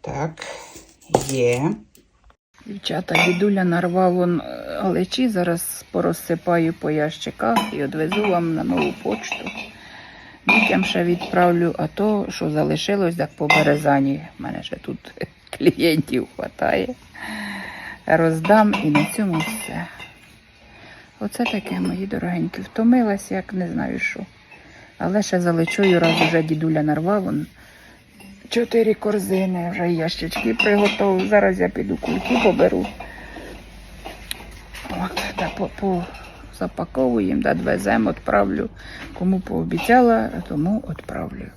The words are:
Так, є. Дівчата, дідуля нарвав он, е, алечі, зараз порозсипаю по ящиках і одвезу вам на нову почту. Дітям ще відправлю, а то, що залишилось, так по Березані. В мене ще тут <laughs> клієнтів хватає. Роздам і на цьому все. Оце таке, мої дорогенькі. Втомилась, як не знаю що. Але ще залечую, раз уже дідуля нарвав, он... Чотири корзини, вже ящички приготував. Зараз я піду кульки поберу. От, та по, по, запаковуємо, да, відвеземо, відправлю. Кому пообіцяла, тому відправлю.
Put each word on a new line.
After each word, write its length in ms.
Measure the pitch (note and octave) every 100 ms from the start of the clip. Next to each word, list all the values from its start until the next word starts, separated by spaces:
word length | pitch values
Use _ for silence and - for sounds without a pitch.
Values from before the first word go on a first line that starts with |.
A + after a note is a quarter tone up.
Так, 440 | - C3 D#3+ D#3+ - - - - - _ - - C3+
є. 440 | C3+ A#2+ B2 D#3+ G#3+ - _ _ _ _ _ _ _ A3
Дівчата, 600 | G3+ - - F3+ E3+ F3
дідуля 380 | F3 G#3 G3
нарвав 540 | F3+ E3+ F3 F3+ F#3 F3+
он, 240 | F3 E3+
е, 20 | B1 B1 - D#2+
алечі, 460 | G3 E3+ F#3+ - B3+
зараз 560 | G3 F3 E3+ - - -
порозсипаю 800 | F3+ E3+ E3+ - E3+ - E3+ E3
по 180 | E3+ D3+
ящиках 680 | D3+ D3+ - - - A3 A3+ G#3+
і 100 | -
одвезу 460 | C#3 D#3 D#3+ G3 G#3
вам 260 | F3 E3+ D#3+
на 80 |
нову 300 | - - - -
почту. 420 | - - - - - - - - - - - - - - -
Дітям 380 | A3 G#3 F#3 F#3+
ще 180 | F3+
відправлю, 720 | F3 F3 - F#3 F3 F3 E3+ -
а 100 | D#3
то, 380 | - G#3 G#3 -
що 200 | - E3
залишилось, 680 | D3+ D3 D#3 - G3+ F3+ E3+
так 140 | D#3+ -
по 120 | D3
Березані. 720 | D3+ D3+ D3 D3 C#3 C#3 C#3+ - -
В 20 |
мене 220 | D2+ -
ще 120 | - -
тут 380 | - - - - -
<laughs> 260 | _ - -
клієнтів 680 | E3+ - E3 D#3 - B2+ - -
хватає. 520 | - - - - - B3 - - - G#3+ G#3 G3 F#3 - - - -
Роздам 680 | E3 E3 D#3+ E3 G#3+ G#3 G3
і 60 | D#3+
на 160 | D3 - -
цьому 240 | G3+ D#3+
все. 460 | E3 A3 - E3 E3+ - - - - - _ - - - - - - -
Оце 240 | G#3 -
таке, 360 | A#3+ G#3 G#3 F#3
мої 280 | F3+ F3+ G3
дорогенькі. 540 | E3 F3 F3 E3 -
Втомилась, 680 | F#3+ - A3+ B3 A3 G3 -
як 220 | F#3+ F#3
не 140 | F#3+ F3
знаю 320 | D#3 D3+ -
що. 200 | - - G3 - - - - - - -
Але 240 | E3+ G3+
ще 200 | G3+ F#3
залечую, 580 | F3 E3 E3 - G3 F3
раз 220 | E3 E3
уже 220 | D#3+ E3
дідуля 400 | D#3+ D#3 D#3+ D#3
нарвав, 440 | D3+ D3+ E3+ G#3 F#3
он... 200 | D3 D#3 - - - - - - - - - -
Чотири 440 | A#3 A#3 A#3 A3
корзини, 760 | G#3+ G#3 G#3 F#3+ F#3+ F#3+ F3+ E3+
вже 200 | F#3 F3
ящички 640 | E3 D#3+ - E3+ F#3+ G#3
приготував. 720 | A3+ G#3+ G#3 G3+ - G3+ F#3 F#3+
Зараз 320 | G#3 G3 F#3+
я 100 | F3+
піду 280 | - G3 F3
кульки 420 | - - - A#2
поберу. 420 | A3 - F3 F#2 - - - - - - - - - - - - - - - - - - - - -
От, 340 | F3+ F#3 - - -
та 140 | E3+ -
по, 120 | G3 -
по, 240 | G3 F3+ F3 - - - - -
запаковуємо, 800 | F3+ - E3+ - B2+ A#2 F#2+ C#2+
да, 120 | C#2
відвеземо, 560 | E2+ - F#2 G2 A2+ G#2+
відправлю. 600 | - - - G2+ - - - - - -
Кому 260 | - F#3 F#3+
пообіцяла, 880 | - E3 E3 E3+ - B3 A#3+ A3+ A3 - F3
тому 360 | C#3+ E3 G#3+ -
відправлю. 560 | D#3+ - - D#2+ - -